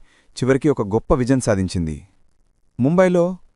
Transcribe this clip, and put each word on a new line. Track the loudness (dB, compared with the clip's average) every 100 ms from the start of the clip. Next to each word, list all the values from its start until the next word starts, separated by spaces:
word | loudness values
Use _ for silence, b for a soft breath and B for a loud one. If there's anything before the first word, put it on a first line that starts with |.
| -12 _ _
చివరికి | -4 0 2 0
ఒక | 0
గొప్ప | -2 -4 0
విజయం | -2 2 0
సాధించింది. | 0 -2 -2 -4 -6 -8 -16 _ _ _ _ _ _ -2
ముంబైలో | 0 2 4 2 0 -4 -16